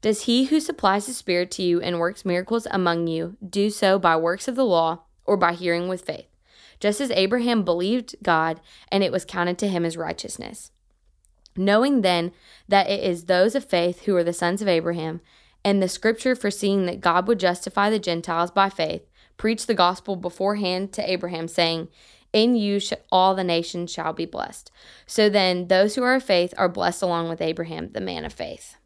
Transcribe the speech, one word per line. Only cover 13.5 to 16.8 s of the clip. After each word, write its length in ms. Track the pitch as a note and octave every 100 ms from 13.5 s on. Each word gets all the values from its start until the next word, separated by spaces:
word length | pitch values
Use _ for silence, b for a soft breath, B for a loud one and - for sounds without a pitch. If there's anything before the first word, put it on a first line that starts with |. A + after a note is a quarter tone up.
of 120 | C4+ C4+
faith 360 | F3+ F3 F3
who 120 | - F#3
are 80 |
the 80 | E3+
sons 300 | F3 F3 F#3+
of 60 | G#3
Abraham, 520 | E3 E3+ E3+ D#3+ E3+ b b b b
and 200 | G3+ G3+
the 60 | F#3
scripture 460 | - A3 A3+ C4
foreseeing 520 | B3 G#3 G3 G3+ G3